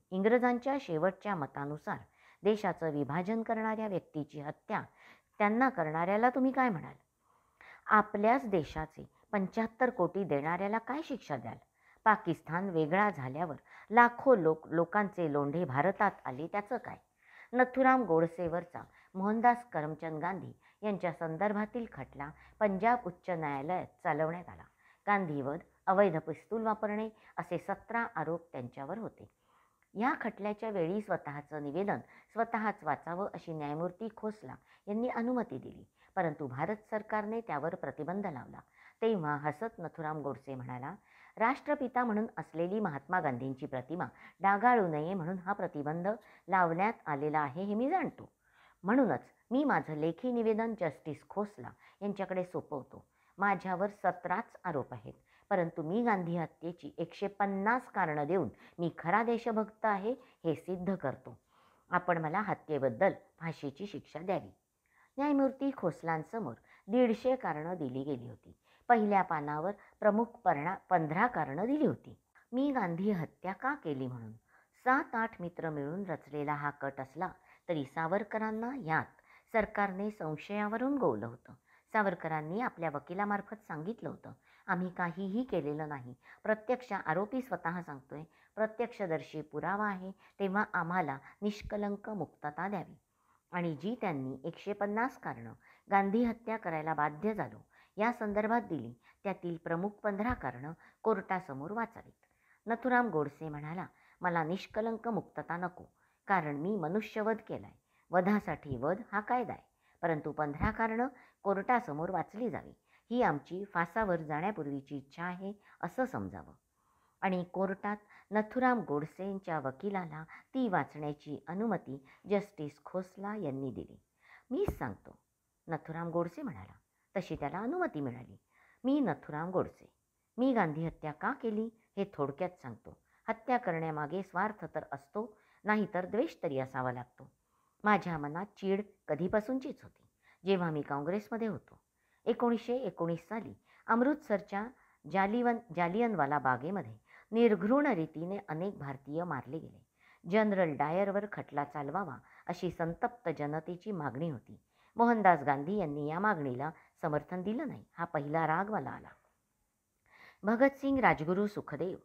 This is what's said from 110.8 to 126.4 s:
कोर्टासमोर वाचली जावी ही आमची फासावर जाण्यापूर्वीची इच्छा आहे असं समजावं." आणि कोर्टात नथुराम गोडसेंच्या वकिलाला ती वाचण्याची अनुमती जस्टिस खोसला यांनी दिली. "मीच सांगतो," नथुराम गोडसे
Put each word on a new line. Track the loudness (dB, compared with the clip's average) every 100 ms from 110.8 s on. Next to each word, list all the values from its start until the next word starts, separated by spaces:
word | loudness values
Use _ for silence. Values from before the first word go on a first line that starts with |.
| 0 2 -2 -4 -20 _
कोर्टासमोर | 0 2 4 2 2 -4 -2
वाचली | -2 -2 -4 -4
जावी | -4 -8 -20 _ _ -4
ही | 2
आमची | 4 2 -4 -8
फासावर | -4 -2 -2 0 2 0
जाण्यापूर्वीची | 0 -2 -2 -2 -4 -6 -6 -10
इच्छा | -10 -8
आहे | -6 -6 -8 -10 _ -8
असं | -6 -2
समजावं." | -2 -2 -6 -8 -14 -20 _ _ _ _ _ -4
आणि | 0 0 -2
कोर्टात | 0 0 0 -4 -6 -8 -20 -2
नथुराम | 0 0 2 2 2 0
गोडसेंच्या | -2 -2 -6 -6 -6 -4 -2
वकिलाला | -2 -4 -4 -4 -4 -10 -14 -18 -8
ती | -2 2
वाचण्याची | 2 2 -2 -6 -6 -8 -10 -6
अनुमती | -4 -2 -2 -4 -12 -12 -14 -2
जस्टिस | 0 0 -8 -10 -10
खोसला | -8 -6 -8 -8 -8 -6
यांनी | -4 -4 -6
दिली. | -6 -10 -14 _ _ _ -20 -6
"मीच | -2 -2 -2
सांगतो," | -6 -8 -14 -20 _ _ _ _ -8
नथुराम | -8 -6 -8 -4
गोडसे | -2 -2 -4